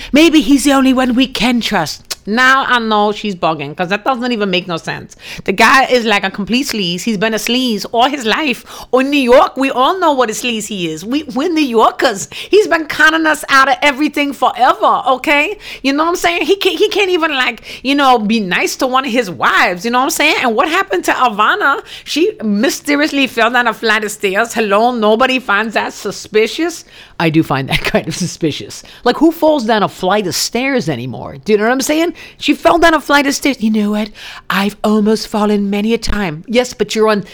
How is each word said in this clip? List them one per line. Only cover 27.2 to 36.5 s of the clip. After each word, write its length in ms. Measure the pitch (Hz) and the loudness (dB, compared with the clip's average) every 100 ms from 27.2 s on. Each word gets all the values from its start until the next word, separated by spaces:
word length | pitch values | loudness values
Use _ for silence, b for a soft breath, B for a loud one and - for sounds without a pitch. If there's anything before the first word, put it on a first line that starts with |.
| 165 | 0
do 140 | 156 | 2
find 260 | 160 135 135 | 0 -2 -2
that 120 | 160 | -4
<laughs> 100 | - | -2
kind 140 | 220 - | -4 -4
of 80 | - | -6
suspicious. 680 | 175 - 156 139 107 - - B | -8 -4 -6 -6 -12 -16 -18 B
Like, 140 | 240 240 | -2 2
who 140 | 320 | 2
falls 340 | 320 311 302 220 | 2 2 2 0
down 180 | 220 | 0
a 60 | 175 | 0
flight 360 | - 180 208 185 | -2 -2 0 0
of 80 | |
stairs 560 | - - 233 269 269 165 | -4 -4 -4 -2 -2 -2
anymore? 480 | 127 127 113 - 147 | -4 -6 -10 -12 -8
Do 140 | 160 | 0
you 80 | 208 | 2
know 60 | 220 | 2
what 60 | |
I'm 100 | 262 | 0
saying? 320 | 269 311 339 - B B | 0 0 -2 -4 B B
She 160 | - | -2
fell 240 | 277 339 339 | 0 2 4
down 160 | 330 | 4
a 80 | 311 | 2
flight 260 | - 285 277 | 2 0 0
of 80 | 269 | -2
stairs. 260 | 294 262 | -2 -2
You 100 | 220 | 0
know 200 | 214 208 | 0 0
what? 200 | 208 214 - B B - | -2 -6 -10 B B -6
I've 280 | 185 202 208 | -2 -2 -2
almost 440 | 220 214 208 220 - | 0 2 2 0 -2
fallen 420 | 220 208 208 202 | -2 0 0 0
many 240 | 202 214 | -2 0
a 40 | 226 | -2
time. 460 | - 202 196 151 | -2 -4 -4 -6
Yes, 260 | 175 | -2